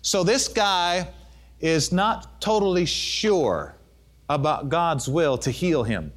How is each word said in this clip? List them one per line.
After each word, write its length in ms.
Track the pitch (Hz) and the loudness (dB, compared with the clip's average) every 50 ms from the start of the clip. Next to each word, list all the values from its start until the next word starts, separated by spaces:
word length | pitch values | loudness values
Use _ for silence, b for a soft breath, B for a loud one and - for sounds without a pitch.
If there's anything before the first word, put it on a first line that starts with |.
So 240 | _ - - 202 180 | _ -2 0 2 2
this 240 | 175 226 269 269 - | 2 2 2 0 -2
guy 600 | - 226 208 202 196 180 175 175 175 185 180 135 B B B B B B B B B B | 0 0 0 2 2 2 2 0 0 -2 -2 -6 B B B B B B B B B B
is 320 | - 160 165 160 143 - 175 | 0 0 2 2 0 0 0
not 480 | 180 196 214 220 - - - - - | 2 2 2 0 -2 -6 -16 -16 -8
totally 460 | - 208 220 220 202 196 180 180 175 | -2 0 2 2 2 2 2 2 0
sure 880 | 151 - - - - - - - 220 208 180 151 113 90 78 73 73 - - - _ _ _ _ _ _ _ - - | 0 -2 -4 -4 -4 -6 -2 0 2 2 2 2 2 0 0 -4 -8 -12 -20 -20 _ _ _ _ _ _ _ -6 -4
about 400 | 143 147 139 151 151 - - 139 | -2 0 0 0 0 -2 -2 -2
God's 400 | 139 165 175 165 151 135 127 - | 0 0 0 0 0 -2 -2 -2
will 260 | 131 165 170 147 135 123 | 0 2 2 2 2 0
to 120 | - 139 | -2 -4
heal 320 | 120 - 175 180 165 143 117 | -4 -2 0 0 2 2 0
him. 280 | 107 113 95 78 73 - | 0 -2 -4 -4 -8 -12